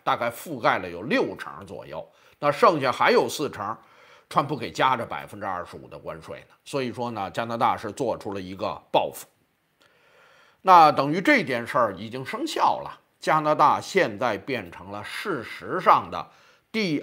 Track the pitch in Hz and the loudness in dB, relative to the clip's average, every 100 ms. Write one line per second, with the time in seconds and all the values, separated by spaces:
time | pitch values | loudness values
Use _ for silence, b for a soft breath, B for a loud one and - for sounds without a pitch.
0 | - 131 120 - 190 135 131 117 90 85 | -2 -2 -2 -6 -10 -2 0 0 -2 -8
1 | 117 254 139 92 - 71 95 76 57 71 | -2 0 -2 -6 -12 -14 -14 -14 -12 -12
2 | - b b _ 147 143 220 160 131 120 | -14 b b _ 0 4 4 4 0 2
3 | 135 226 123 - 135 - 101 117 b b | 4 4 2 -2 -6 -6 -8 -10 b b
4 | b b _ 170 143 143 107 82 135 123 | b b _ -2 -2 -4 -6 0 2 2
5 | 110 76 71 107 101 90 85 82 62 71 | -2 -8 -10 -10 -6 -6 -8 -14 -16 -14
6 | 78 80 78 67 - _ - 143 127 113 | -12 -12 -12 -16 -18 _ -8 -4 -4 -4
7 | 120 113 95 90 117 117 120 90 110 98 | -6 -6 -4 -4 -4 0 0 0 -4 -4
8 | 123 85 107 98 92 95 101 76 - 147 | -2 -2 -6 -8 -8 -6 -6 -6 -2 0
9 | 82 - - _ _ _ _ _ b b | 0 -4 -18 _ _ _ _ _ b b
10 | b b b b b b 185 180 156 131 | b b b b b b 8 10 10 6
11 | 139 170 185 277 139 120 117 139 113 90 | 0 2 4 4 2 -4 -2 0 0 0
12 | 107 127 131 220 311 - 151 - 143 - | -10 -10 -8 -8 -6 0 0 0 -6 -14
13 | _ _ - 156 151 151 147 104 - 190 | _ _ 0 2 2 4 6 4 0 0
14 | 139 101 123 98 - 123 87 - 90 101 | 0 0 -2 -2 -4 -6 -8 -14 -12 -12
15 | 104 - 220 151 110 - 95 170 190 143 | -10 -8 -6 -6 -6 -12 -8 0 4 4
16 | 92 87 - b b b _ 226 196 143 | 4 -8 -10 b b b _ -2 0 0